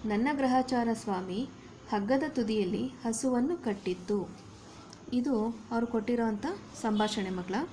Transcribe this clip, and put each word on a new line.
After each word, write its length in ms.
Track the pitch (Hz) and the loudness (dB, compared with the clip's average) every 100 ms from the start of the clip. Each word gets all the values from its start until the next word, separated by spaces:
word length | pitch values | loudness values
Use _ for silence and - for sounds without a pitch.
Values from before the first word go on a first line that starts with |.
| 220 | 0
ನನ್ನ 220 | 208 262 | 2 2
ಗ್ರಹಚಾರ 540 | 285 262 254 254 247 233 | 2 4 4 4 2 2
ಸ್ವಾಮಿ, 560 | 226 - 185 185 190 277 - - - - | 0 0 -2 -2 -4 -4 -8 -18 -18 -2
ಹಗ್ಗದ 340 | 214 202 269 302 | 0 4 2 2
ತುದಿಯಲ್ಲಿ 580 | 285 214 214 185 202 254 | 0 2 2 2 0 -2
ಹಸುವನ್ನು 720 | - 226 226 262 247 269 349 | -4 -4 0 2 2 2 0
ಕಟ್ಟಿತ್ತು. 720 | 226 202 - 180 - 208 170 - - - - - - - - | -2 -2 -2 -4 0 -2 -2 -10 -16 -18 -18 -18 -18 -16 -2
ಇದು 320 | 247 247 233 220 | 0 2 2 2
ಅವ್ರು 420 | 226 - 233 233 | -2 -2 0 2
ಕೊಟ್ಟಿರೋಂಥ 580 | 226 214 240 226 208 285 403 - - | 0 2 2 2 0 -2 -6 -10 -4
ಸಂಭಾಷಣೆ 480 | 226 214 214 226 190 | 0 2 2 0 -2
ಮಕ್ಕಳ. 260 | 185 180 202 349 | -4 -2 -2 -2